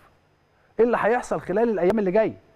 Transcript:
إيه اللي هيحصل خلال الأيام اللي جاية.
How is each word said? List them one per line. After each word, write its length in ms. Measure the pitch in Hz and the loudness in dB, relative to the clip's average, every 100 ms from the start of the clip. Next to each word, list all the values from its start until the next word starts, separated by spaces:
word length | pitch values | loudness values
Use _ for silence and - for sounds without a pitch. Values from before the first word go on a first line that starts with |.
| _ _ _ _ _ _ _ - | _ _ _ _ _ _ _ 0
إيه 60 | 240 | 0
اللي 100 | 214 | 2
هيحصل 400 | 196 240 - 180 | 0 -2 -2 -6
خلال 300 | - 190 240 | -4 -2 0
الأيام 280 | 196 175 220 | 0 0 2
اللي 120 | 190 | 2
جاية. 260 | 196 208 104 _ | 2 0 -4 _